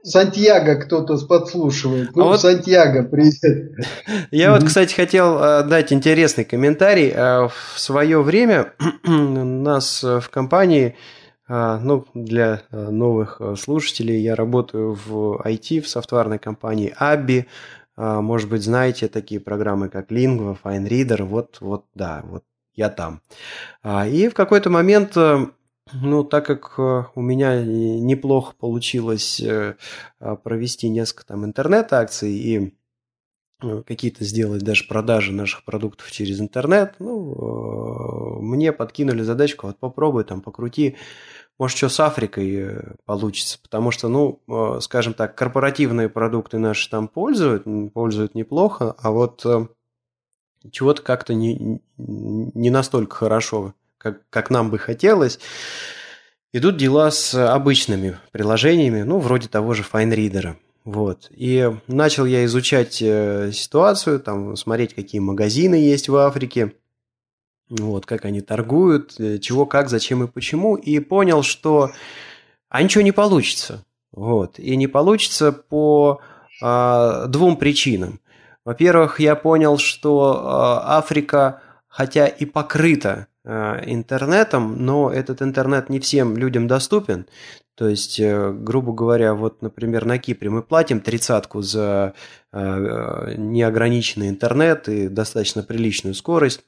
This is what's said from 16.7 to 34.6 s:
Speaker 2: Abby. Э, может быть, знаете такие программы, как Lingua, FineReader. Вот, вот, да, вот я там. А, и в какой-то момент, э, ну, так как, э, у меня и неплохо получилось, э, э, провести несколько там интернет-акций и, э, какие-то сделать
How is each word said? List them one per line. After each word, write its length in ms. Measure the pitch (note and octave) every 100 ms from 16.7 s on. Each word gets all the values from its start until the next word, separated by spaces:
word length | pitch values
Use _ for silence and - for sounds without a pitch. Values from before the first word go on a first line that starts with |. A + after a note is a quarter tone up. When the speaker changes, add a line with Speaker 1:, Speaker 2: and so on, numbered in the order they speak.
| A2 G2+ -
Speaker 2:
Abby. 460 | C#3+ D3+ C3 B2+ B2 - - - _ -
Э, 220 | A2 G#2+
может 260 | G#2+ A#2 G#2+
быть, 140 | A2+
знаете 460 | G#2 B2 B2+ A#2+ A2
такие 320 | A2 G2+ G#2
программы, 500 | - G#2 G#2+ G2 F#2+
как 200 | F#2+ G2
Lingua, 460 | A2+ C3 A#2+ G#2 F#2+
FineReader. 600 | G2 G2 G2+ B2 B2+ G#2
Вот, 340 | F#2+ A2 A#2 -
вот, 240 | G2 G2+ _
да, 280 | G2 F2 D2+
вот 200 | E2+ F2 _ _ _
я 140 | - G#2+
там. 320 | F#2+ E2 D#2 _ - - - - -
А, 240 | G#2+ G2+ G#2
и 200 | D3+ A3+
в 40 |
какой-то 360 | - F#3+ G#3 G3
момент, 420 | E3+ F3+ G#3 G3+ F3+
э, 300 | D#3 C#3+ B2+ _ _ _ _
ну, 300 | C3+ C#3 D3
так 220 | C#3+ D3 D3
как, 280 | C#3+ - -
э, 240 | C3 B2+ B2 -
у 40 |
меня 400 | B2 C3 C3+ B2
и 60 | A2+ A2+ A2+ A2+
неплохо 540 | B2 C3+ C3+ C3+ C3 _
получилось, 840 | A#2+ A#2 - B2+ A2+ A2 - -
э, 340 | A2+ G#2+ G#2 G#2 - - - _
э, 160 | G#2+ G#2
провести 460 | A2+ A2+ A#2+ - A#2
несколько 380 | A2 A2+ - _
там 180 | G2+
интернет-акций 840 | G#2 G#2+ D3 G#3 A3 C3 A2 - G#2
и, 420 | G2+ A#2+ G#2+ F#2+ _ _ _ _ _ _ _ _ _
э, 200 | A#2+ G#2+ -
какие-то 380 | A2+ A#2+ -
сделать 380 | G2+ A2 G#2+ G#2